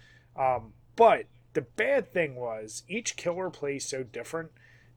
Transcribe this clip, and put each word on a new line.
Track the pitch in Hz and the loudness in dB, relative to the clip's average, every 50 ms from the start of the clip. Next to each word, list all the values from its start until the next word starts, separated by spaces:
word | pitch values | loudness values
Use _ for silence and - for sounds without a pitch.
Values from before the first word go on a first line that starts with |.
| - - - - _ _ - - | -20 -20 -20 -20 _ _ -4 0
Um, | 135 131 127 120 113 110 - - - - - | 2 2 2 0 -4 -10 -20 -20 -20 -12 4
but | - 233 220 170 127 107 - - - _ _ | 8 8 8 8 6 2 -10 -16 -20 _ _
the | - 156 131 | -4 -4 -4
bad | - - - 220 262 277 269 - - - | -4 -4 -2 0 2 2 2 0 0 0
thing | 180 165 143 127 | 0 0 0 -2
was | 123 123 117 113 110 110 110 - - - - | -6 -6 -6 -6 -6 -8 -10 -12 -14 -12 -8
each | 180 240 226 - - - | -8 -6 -6 -6 -8 -4
killer | - 175 170 185 185 180 | -4 -4 -4 -2 -4 -6
plays | - - 147 143 139 135 - | -6 -6 -6 -4 -4 -4 -6
so | - 135 131 131 | -6 -6 -6 -6
different | 107 - 120 - - - 165 165 160 - - - - - - - - - | -8 -8 -12 -10 -6 -8 -8 -8 -8 -14 -20 -20 -20 -20 -20 -20 -20 -6